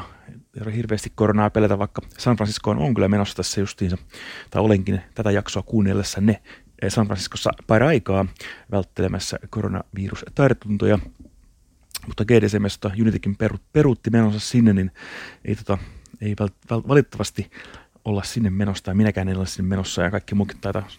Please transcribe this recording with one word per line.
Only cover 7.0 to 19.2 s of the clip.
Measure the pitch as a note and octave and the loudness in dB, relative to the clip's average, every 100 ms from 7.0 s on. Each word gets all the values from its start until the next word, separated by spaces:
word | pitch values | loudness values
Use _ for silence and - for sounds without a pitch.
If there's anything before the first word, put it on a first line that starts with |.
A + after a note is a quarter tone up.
| G#2 | 0
Franciscossa | G2 - - - - - | -2 -6 -4 -4 -4 2
paraikaa | A2 C#3+ C#3+ - F#2+ F#2+ - - - - | 4 4 2 0 0 0 -6 -16 -18 -6
välttelemässä | G2+ F#2 - F#2+ F#2+ - - G2+ | -4 -4 -4 -4 -4 -6 -10 -8
koronavirustartuntoja. | A2 G2 F#2 - G2 F#2+ - - - C#3 A2+ G#2 G#2 G2+ G#2 - - - _ _ _ _ _ _ - - | -6 -4 -6 -8 -8 -6 -8 -6 2 4 4 0 0 2 2 0 -16 -20 _ _ _ _ _ _ -14 -12
Mutta | - G#2+ | -6 4
G | |
D | A#2 G#2 | 6 6
C-messusta | G#2 G2+ - G#2+ G2 | 2 -2 -4 -6 0
Unitykin | A2+ - G2+ G2 | 2 2 -4 -2
peru-, | G#2+ G2+ - | -2 -4 -2
peruutti | D3+ C#3+ A2+ A2+ | 2 4 2 2
menonsa | A2+ A2 G#2 | 4 4 0
sinne, | - B2 A2+ | 0 4 6
niin | F#2+ F#2 - - - - - - | 4 0 -6 -16 -16 -16 -12 -8
ei | G#2 | -6
tota, | - G2 - - - - | -4 -6 -6 -18 -20 -8
ei | G#2 G#2 | -6 -4
vält-, | G2+ - - | -4 -6 -6
vält-, | A#2 - | -6 2
valitettavasti | C#3+ - A2+ G2+ - - - - - - _ A2 | 2 2 -4 -6 -6 -10 -14 -20 -20 -20 _ -4
olla | G2+ | -4
sinne | - A#2+ G#2 | -4 -2 0
menossa, | F#2+ G2 F#2+ | 0 -2 -4
tai | - F#2+ | -2 2
minäkään | G#2+ G2 | 2 2